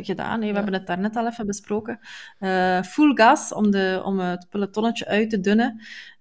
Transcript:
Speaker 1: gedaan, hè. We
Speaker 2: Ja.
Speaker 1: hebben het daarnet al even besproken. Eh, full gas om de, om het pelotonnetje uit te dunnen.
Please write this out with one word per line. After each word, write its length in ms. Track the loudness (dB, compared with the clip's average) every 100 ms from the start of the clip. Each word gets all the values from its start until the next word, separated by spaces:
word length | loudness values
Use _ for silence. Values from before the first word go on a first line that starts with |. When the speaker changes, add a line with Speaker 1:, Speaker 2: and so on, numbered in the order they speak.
Speaker 1:
gedaan, 320 | -6 -4 -4
hè. 40 | -4
We 60 | -2
Speaker 2:
Ja. 60 |
Speaker 1:
hebben 180 | -2 -2
het 120 | -4 -4
daarnet 300 | -4 -2 -2
al 100 | -4
even 200 | -4 -6
besproken. 520 | -6 -4 -6 -6 -12 -14 -18 -18 -8
Eh, 440 | -2 0 2 0
full 320 | -2 2 4
gas 380 | 8 6 6 0
om 180 | 0 2
de, 320 | 2 2 0
om 140 | -2 -2
het 260 | -2 -4 -6
pelotonnetje 560 | -6 -4 0 -2 -2 -2
uit 240 | 0 0
te 100 | 0
dunnen. 400 | 2 4 2 -2 -16 -20 -20 -16